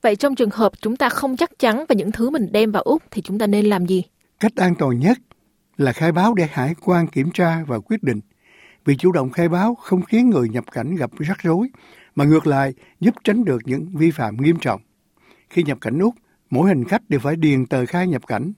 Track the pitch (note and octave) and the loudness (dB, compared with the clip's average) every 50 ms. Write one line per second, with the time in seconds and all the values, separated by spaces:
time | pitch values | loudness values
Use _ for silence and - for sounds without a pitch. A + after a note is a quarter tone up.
0 | _ A#3+ G#3 G3+ - C#4+ C4+ - B3 G#3 G#3 G#3 A3+ G3 - - - G#3+ A3+ - | _ 0 0 2 0 -2 0 0 -2 -2 0 0 0 0 0 -2 -6 -6 -4 0
1 | D4 B3 - - - C4+ C4 A#3+ E4 E4+ - _ - A#3+ G#3+ G#3 G#3 - C4+ G3+ | -2 -2 -2 -2 -4 -4 -2 -2 -2 -4 -2 _ 0 0 0 0 0 0 0 0
2 | E3+ F#3 A3 - A3+ B3 D4 D#4+ A3 E3+ - G#3 A3 A3 G#3 G3+ - - C#4 D#4+ | 0 -2 -2 -2 -2 -2 0 -2 -4 0 0 0 0 2 0 -2 0 0 0 -2
3 | _ _ - - E3+ - F#3 G#3+ A3+ G3+ G3+ G#3 G#3+ G#3 G#3 F#3 F3+ F3 F#3+ F#3 | _ _ -10 -10 -8 -6 -4 -2 0 0 2 2 2 2 2 0 0 0 0 -2
4 | F3 _ _ _ _ _ _ _ - G#3+ - - F3+ F3+ F3 - D#3 C3+ B2+ A#2+ | -2 _ _ _ _ _ _ _ -2 -2 0 2 2 2 2 2 0 0 0 2
5 | B2+ F3+ B3 B3 _ _ - _ _ _ _ _ _ _ _ - C#3+ C3+ A#2 - | 2 2 2 2 _ _ -20 _ _ _ _ _ _ _ _ 0 0 0 0 0
6 | D#3+ E3 E3 E3+ F#3 A3 A#3+ F#3+ E3+ D3+ - - B2+ C3+ E3+ - - - F#3 F3 | 0 0 2 2 2 2 2 2 -2 -2 -2 -4 -4 -4 -4 -4 -2 0 2 2
7 | E3+ D#3+ - C#3 C3+ E3 E3+ - F3+ E3 E3 E3 D#3+ C#3+ B2+ A2 G2 _ A3 A3 | 2 0 -2 -2 -2 -2 0 0 0 0 0 -2 -4 -4 -6 -6 -4 _ -6 -2
8 | - - A#2 G#2 - _ _ _ _ _ _ _ _ - _ _ _ C#3+ C#3+ B2+ | -2 -2 -2 -4 -6 _ _ _ _ _ _ _ _ -20 _ _ _ 0 0 2
9 | - F3+ F3+ E3+ C3+ C3 B2+ - E3+ E3+ D#3+ F3 F#3+ A3+ A#3+ - - - G3 F3+ | 2 0 2 2 -2 -2 -2 0 0 0 2 0 0 0 -2 -4 -4 -2 -2 -2
10 | F3+ - - A3 B3 B3+ A3 D3 B2 A2+ A2 B2 A#2 - - B2+ A2+ C3 F3+ F3+ | -2 0 2 4 4 4 4 2 0 0 -2 -6 -8 -6 -8 -8 -6 -6 -4 -4
11 | C3+ A2+ - - D#3 D3+ G3 - - F3 D#3+ F3 A3+ C4 _ - _ - - - | -6 -6 -6 -6 -6 -6 -6 -4 0 0 0 0 0 -4 _ -14 _ -20 -20 -20
12 | - _ _ - C#3+ D3 D#3 D#3 D3+ D#3+ C#3+ C3+ C#3 C3+ C3 _ _ _ _ _ | -20 _ _ 0 4 4 4 4 4 2 0 0 0 -2 -4 _ _ _ _ _
13 | F3 G#3 A3+ - _ - G#3 A3+ A#3+ F#3 C3+ A#2+ A2 C#3 B2+ C#3 D#3+ E3+ F#3+ D3 | 0 0 0 0 _ 0 0 0 2 0 0 -2 -2 -4 -4 -4 -4 -8 -4 0
14 | D#3 E3 D3+ - C3+ A2 G#2 A2+ C3+ D3+ E3+ E3 - C#3 G#2+ F#2+ _ _ _ _ | 2 2 2 0 -4 -6 -4 0 2 2 2 2 0 -4 -4 -4 _ _ _ _
15 | _ _ _ _ _ _ _ _ _ _ - F3 F3 D3 C#3 - - A2+ A2+ D3+ | _ _ _ _ _ _ _ _ _ _ -2 -2 -2 -2 -4 -4 -4 -4 -2 0
16 | F#3 A3+ A#3+ _ _ _ _ _ _ _ - A#2+ E3 G3 G3 C#3 A#2 - - - | 0 0 -2 _ _ _ _ _ _ _ 0 2 2 4 2 2 0 0 -2 -2
17 | - _ D#3 C#3 A2+ C#3 D#3 E3 D#3+ D#3 C#3+ C3 B2+ A#2 - C3 B2 A#2+ - F3 | -2 _ -4 -2 0 -2 -2 0 2 2 2 2 0 0 -2 -2 -2 -2 -2 -2
18 | F#3 F#3 E3 B2 - - A#2+ G#2+ B2 E3+ G#3 | -2 -2 -2 -4 -4 -4 -6 -4 -4 -6 -10